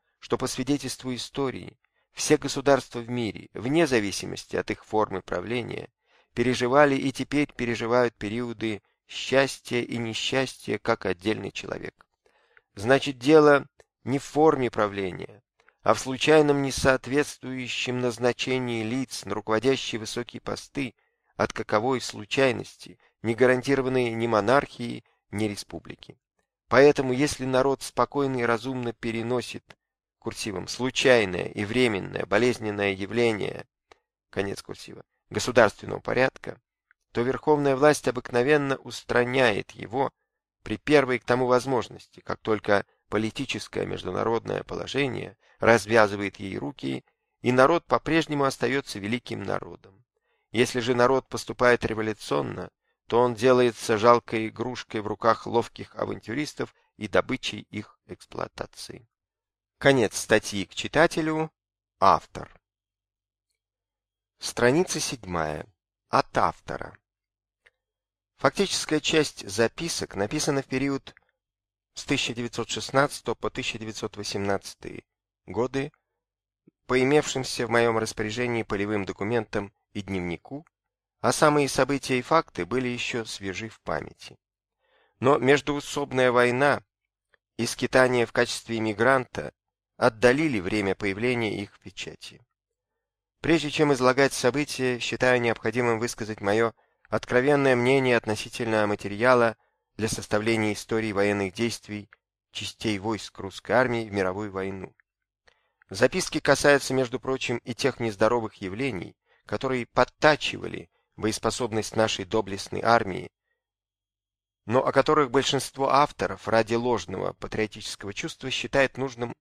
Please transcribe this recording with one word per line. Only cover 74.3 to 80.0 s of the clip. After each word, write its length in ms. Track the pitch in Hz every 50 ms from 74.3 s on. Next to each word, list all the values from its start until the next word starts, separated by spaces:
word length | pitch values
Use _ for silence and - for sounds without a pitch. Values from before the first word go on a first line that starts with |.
| - 107 98 98 101 95 - - - - - - - - - _ _ _ _ _ _ _ _
годы 460 | - 92 98 240 254 - 135 135 147 - _ _ _ _ _ _ _ _ _ _ _ _ _ _ _ _ _ _
по 140 | - 123 127 127
имевшимся 640 | 131 147 151 143 - - 135 127 - - - 123
в 40 | 110
моем 280 | 117 117 117 117 113 110
распоряжении 640 | 110 110 - - 107 107 107 120 123 123 120 113 110
полевым 420 | - 113 98 101 104 107 104 98
документам 680 | 92 95 - 98 104 117 120 107 - - 110 101 101 - _ _ _ -
и 100 | 107